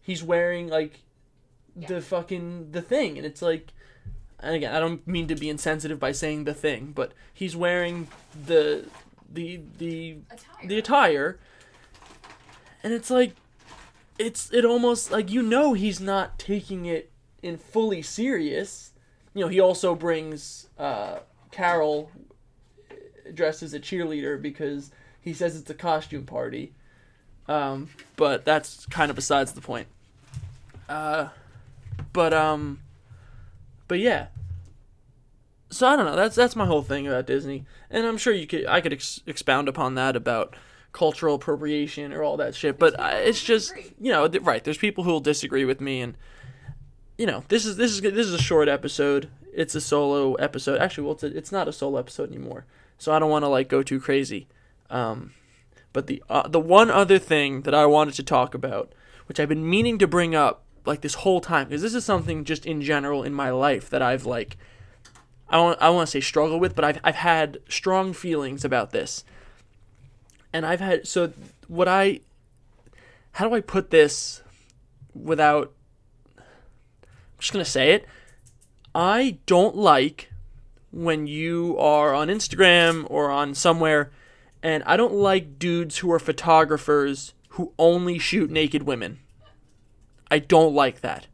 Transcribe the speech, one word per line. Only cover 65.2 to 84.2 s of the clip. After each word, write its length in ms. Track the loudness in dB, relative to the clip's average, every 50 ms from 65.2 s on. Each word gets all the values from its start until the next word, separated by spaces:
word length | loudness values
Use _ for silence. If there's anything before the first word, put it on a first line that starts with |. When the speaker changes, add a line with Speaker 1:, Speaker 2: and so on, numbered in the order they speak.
| _ _ -20 -20 _ 2
Speaker 1:
I 80 | 4
don't, 240 | 6 6 6 4 6
I 60 | 6
don't 80 | 6 6
wanna 120 | 6 2
say 140 | 0 -2 -4
struggle 360 | -4 0 2 2 2 2 2
with, 160 | 0 0 0 2
but 120 | 2 2
I've, 140 | 2 0 2 0
I've 120 | 0 0
had 420 | 2 2 2 4 2 2 -2 -4 -16 -14
strong 460 | -10 -10 -4 0 0 2 2 0 -2 -6
feelings 500 | -8 -6 -4 -4 -4 -4 -6 -8 -6 -2
about 280 | 0 0 0 0 0
this. 340 | -4 -4 -4 -4 -10 -12 -14 -18 -20 -20 -20 -20 -20 _ _ _ _ _ -20 _ _ _ -20 -20 _ _ _ _ _ _ _ _ -6
And 120 | -4 -2
I've 140 | -2 -2 -2
had, 260 | 2 0 0 0 0
so 280 | -2 -2 0 0 -2 -4 -12 -20 -20 _ _ -18
what 220 | -10 0 2 4 4
I, 320 | 6 4 4 4 2 -2 _ _ _ _ _ _ _ _ _ _ _ _ _ -20 _ -20 -20 -20 -20 _ _ _ -4
how 160 | -2 0 0
do 40 | 0
I 60 | 0
put 300 | -2 0 -2 -2 0 6
this 520 | 8 8 8 8 4 -6 -8 -10 -12 -14 -20 -20 -20 _ _ _ _ _ _ _ _ _ -20 _ -18
without, 600 | -12 -2 -2 2 6 6 6 6 4 0 -2 _ _ _ _ _ _ _ _ _ _ _ _ _
I'm 1040 | -20 -20 -20 -20 -20 -20 -20 _ _ _ _ _ _ -20 -20 -20 -20 -20 -20 -16 -8
just 120 | -8 -4 -4
gonna 100 | -4 -4
say 280 | -2 0 4 6 6
it. 140 | 6 4 2 -8 -20 -20 -20 -20 -20 -20 _ -20 _ _ _ _ _ _ -20 -4 -2
I 440 | 2 2 4 4 4 2 0 -2 -4 _
don't 320 | 4 4 6 6 4 2
like 520 | 4 6 8 8 8 6 2 -2 -10 -18 -18 -18 -18 -18 -18 -20 -20 -20 -20 -20 -20 -20 _
when 340 | -12 -4 -2 -2 -2 -2 -4
you 520 | -6 -6 -6 -4 -4 -2 -2 -2 -2 -2 2
are 340 | 4 4 4 6 4 4 2
on 140 | 2 0
Instagram 800 | 0 -2 -4 -4 -6 2 6 6 8 8 8 6 4 2 0 -4 -4
or 200 | -2 0 0 0
on 260 | 0 0 -2 -2 -4
somewhere, 560 | 2 4 4 4 4 4 4 4 2 2 -2 -8 -20